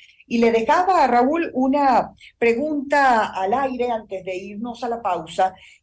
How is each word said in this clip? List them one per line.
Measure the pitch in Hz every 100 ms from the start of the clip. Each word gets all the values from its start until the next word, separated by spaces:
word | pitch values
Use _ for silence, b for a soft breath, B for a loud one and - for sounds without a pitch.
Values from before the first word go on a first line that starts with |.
| B B B
y | 233
le | 233
dejaba | 226 226 330 370 359
a | 262
Raúl | 240 254 339 320
una | 254 262 285 277 220 - B B -
pregunta | 233 233 311 294 262 294 269 226 202
al | 185 190
aire | 247 262 240 247
antes | 226 214 190
de | 180 185
irnos | 202 208 240 233 240
a |
la | 233
pausa, | 202 175 165 - 185 B B B